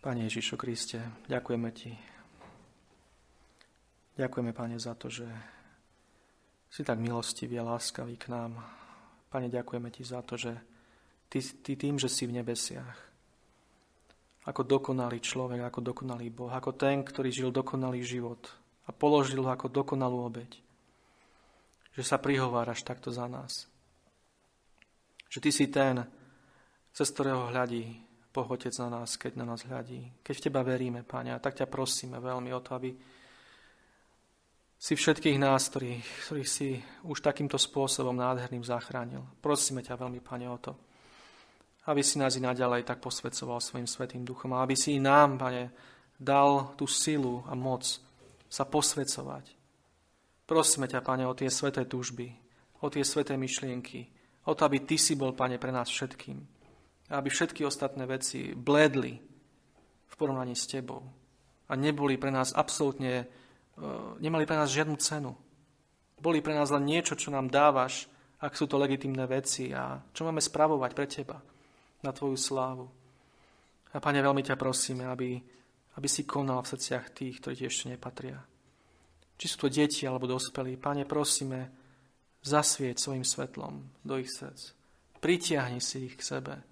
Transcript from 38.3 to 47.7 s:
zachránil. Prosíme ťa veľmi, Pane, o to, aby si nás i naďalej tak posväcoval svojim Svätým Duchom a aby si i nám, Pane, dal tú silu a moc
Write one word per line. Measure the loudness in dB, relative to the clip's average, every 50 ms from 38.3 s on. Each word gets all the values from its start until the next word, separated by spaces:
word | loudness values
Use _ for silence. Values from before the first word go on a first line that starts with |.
| 0 -2 -4 -6 -8 -8 -4
zachránil. | -2 -4 -4 -4 -6 -8 -6 -6 -6 -8 -10 -12 -14 -16 -4 0
Prosíme | 2 2 4 2 0 0 -4 -6
ťa | -8 -8 -8
veľmi, | -6 -8 -8 -8 -10
Pane, | -10 -10 -8 -8 -8
o | -10 -8
to, | -10 -12 -12 -12 -18 _ _ -20 -20 -20 -20 -20 -20 -20 -20 -20 -20 -20 _ _ _ _ _ _ _ 0
aby | 2 4
si | 4 2 2 4 2
nás | 2 2 2
i |
naďalej | 0 0 2 2 2 2 2 2 0 -2
tak | -6 -6 -4
posväcoval | -8 -8 -6 -6 -6 -6 -6 -6 -4 -4 -4
svojim | -6 -6 -6 -8 -6
Svätým | -6 -6 -6 -6 -8 -6 -8 -8
Duchom | -8 -8 -8 -4 -2 0
a | 0 2
aby | 2 2 2
si | 2 2 2
i | 4 6
nám, | 8 10 10 10 10 8
Pane, | 2 -2 -2 -2 -4 -6 -6 -10 -16 -20 -20 -20 -20 -20 _ _
dal | _ 0 4 8 8 10 10 8 6 2 -2 -4 -4
tú | -2 0
silu | 0 2 2 2 2 2 2 0 -2 -4 -6 -6
a | -6
moc | -2 0 0